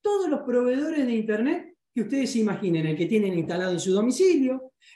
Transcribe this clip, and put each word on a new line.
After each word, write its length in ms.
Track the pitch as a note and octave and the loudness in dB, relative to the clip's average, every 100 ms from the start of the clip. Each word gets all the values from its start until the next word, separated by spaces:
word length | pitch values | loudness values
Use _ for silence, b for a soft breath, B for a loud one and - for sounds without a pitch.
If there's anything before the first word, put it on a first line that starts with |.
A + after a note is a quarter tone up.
Todos 260 | G#4 G4+ F4 | -2 0 0
los 120 | C#4 | -2
proveedores 640 | - B3 B3 C4 D#4 D#4 B3+ | 0 0 2 0 -2 0 0
de 80 | |
Internet 640 | A3+ G#3+ G#3+ B3+ F4 - _ _ | 0 0 0 0 -2 -6 _ _
que 100 | - | -6
ustedes 280 | G#3+ C#4 C4 | -2 -2 0
se 80 | A#3 | 0
imaginen, 480 | G#3+ G3 F#3+ E3 D#3 | 0 0 -2 0 0
el 100 | D#3 | -2
que 100 | E3+ | 2
tienen 300 | A3 G3+ F3 | 2 2 -2
instalado 360 | D#3+ F3 F#3 | -2 -2 -2
en 80 | F3 | -2
su 120 | F#3 | 0
domicilio, 800 | F#3+ A#3 C4 F#4+ D#4 C4 C4 - _ b | 2 2 2 2 4 2 -2 -8 _ b